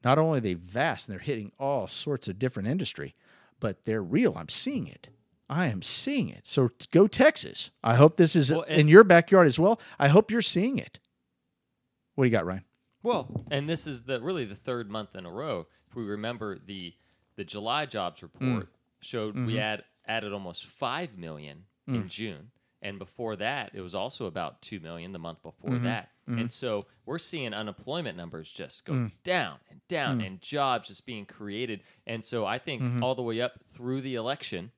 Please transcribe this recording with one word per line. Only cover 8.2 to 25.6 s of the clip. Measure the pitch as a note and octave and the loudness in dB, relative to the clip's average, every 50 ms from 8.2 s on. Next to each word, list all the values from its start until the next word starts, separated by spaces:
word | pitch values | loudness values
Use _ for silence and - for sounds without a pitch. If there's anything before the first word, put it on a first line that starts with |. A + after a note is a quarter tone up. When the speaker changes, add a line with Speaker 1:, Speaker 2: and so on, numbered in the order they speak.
| F3 D#3 - | 4 6 6
Speaker 1:
is | F3 C#3+ B2+ | 4 4 4
Speaker 2:
Well, | D#3 D#3 | 2 0
Speaker 1:
in | E3 - D#3 D#3+ | 0 2 4 6
Speaker 2:
and | D3+ D3+ | 8 12
Speaker 1:
your | D#3+ G3+ A3+ | 12 12 12
backyard | F#3+ F3 E3+ E3+ - G3 F#3+ F3 | 12 10 8 8 8 8 8 8
as | D3 A#2+ - | 8 6 6
well. | E3 G3 A3+ - - - - - | 4 4 4 2 -2 -20 -4 2
I | C#3+ C#3 | 4 8
hope | D3 G3 A3 - | 8 8 6 6
you're | G#3 A#3 | 0 -2
seeing | G#3+ - - E3+ G3 B3 C#4 G#3+ | 0 0 0 0 0 0 -2 -4
it. | - - _ - _ _ _ _ _ _ _ _ _ _ _ _ _ _ _ _ _ _ _ _ _ _ _ | -6 -8 _ -20 _ _ _ _ _ _ _ _ _ _ _ _ _ _ _ _ _ _ _ _ _ _ _
What | - C3+ | 2 4
do | B2 | 4
you | |
got, | A2 G#2+ E2 | 4 2 0
Ryan? | F2 F#2 G2 - _ _ _ _ _ _ _ | 0 -6 -8 -10 _ _ _ _ _ _ _
Speaker 2:
Well, | - A3+ A#3+ F3+ B2 - - A#2 - - | -2 -2 0 0 -2 -4 -8 -10 -8 -4
and | D3+ C#3 C#3+ D3+ | -4 -4 -2 -2
this | E3 D#3 - | -4 -4 -6
is | D#3 C#3 A#2+ A#2+ | -10 -12 -12 -8
the, | B2+ C3+ B2 | -6 -6 -4
really | A2+ D#3 F#3+ E3+ B2+ | -4 -4 -4 -4 -6
the | G2+ G2+ | -8 -10
third | - _ - B2 A#2+ A2+ G2 | -12 _ -8 -6 -6 -6 -8
month | G#2 A2 G#2 - _ | -8 -10 -10 -10 _
in | F#2+ F2+ | -14 -14
a | F2 | -12
row. | E2+ G#2+ D3 D#3+ A#2+ F2 D#2+ _ _ _ _ _ | -10 -10 -6 -6 -6 -6 -8 _ _ _ _ _
If | - | -12
we | B2 A2+ | -10 -8
remember, | G2+ G#2 G#2 G#2+ A2+ A#2+ A2 A2 G#2 F#2+ - | -8 -8 -6 -6 -8 -8 -6 -8 -10 -10 -12
the, | C#2 F#2+ G2+ F#2+ F2+ F2 D#2+ _ _ _ _ _ _ _ _ | -12 -14 -14 -12 -12 -14 -16 _ _ _ _ _ _ _ _
the | - G2+ | -14 -12
July | E2 - G#2 G2+ A2+ B2 D3 D3+ | -10 -10 -8 -4 -4 -4 -4 -4
jobs | B2+ - G#2+ F#2 F2 - - | -6 -6 -6 -6 -6 -8 -10
report | - D#2+ _ - C3 B2+ B2 A2 G2 | -20 -20 _ -6 -4 -4 -2 -4 -6
Speaker 1:
Mm. | - _ _ _ _ _ _ | -10 _ _ _ _ _ _
Speaker 2:
showed | - - - A#2 G#2+ A2 G#2 | -18 -10 -8 -6 -6 -6 -6
we | - | -6
Speaker 1:
Mm-hmm. | B2 A2+ A2 A2 | -4 -2 -2 -2
Speaker 2:
add-, | G#2+ G#2+ G#2+ - - _ _ _ _ | -2 -4 -4 -6 -10 _ _ _ _
added | - A2 A2+ G#2+ G#2 | -6 -6 -6 -6 -6
almost | G2+ G2+ G2 F2+ F2 - - | -8 -8 -8 -10 -12 -12 -16
five | - - - C#3 A#2+ B2+ D#3 F3+ D3+ A2 F#2 | -16 -10 -8 -6 -6 -6 -6 -8 -10 -12 -14
million | E2+ D#2+ D#2 D2 D2+ D2 D2 D#2+ F#2 _ _ _ _ | -12 -12 -12 -12 -14 -18 -18 -20 -20 _ _ _ _
in | - C3 A#2+ G2+ | -6 -4 -4 -4
Speaker 1:
Mm. | F2+ | -6
Speaker 2:
June. | - - A2 A2 F2 C#2+ F2 A#2 _ _ _ _ _ _ | -10 -10 -10 -10 -10 -12 -18 -20 _ _ _ _ _ _
And | - G2+ G2 G2 | -14 -14 -12 -12
before | F#2+ - _ - A#2+ A2+ G#2+ | -16 -18 _ -10 -8 -8 -6
that, | F2+ G#2 A2+ C#3 C#3+ A2+ G2 - | -4 -4 -4 -4 -6 -8 -12 -12
it | G2 | -14
was | F#2 F2+ E2+ | -14 -8 -6
also | G2 G2 C3 - - A#2+ | -6 -6 -6 -8 -10 -10
about | F#2 D#2+ F#2 E2+ D2 - _ | -8 -6 -6 -8 -8 -8 _
two | - - A2 G2 | -16 -14 -14 -14
million | D#2+ D#2+ E2+ E2+ E2 F#2 | -12 -14 -14 -14 -14 -14
the | G2 F2 | -14 -12
month | E2 E2+ D#2+ _ | -12 -14 -14 _
before | _ E2 - _ | _ -20 -20 _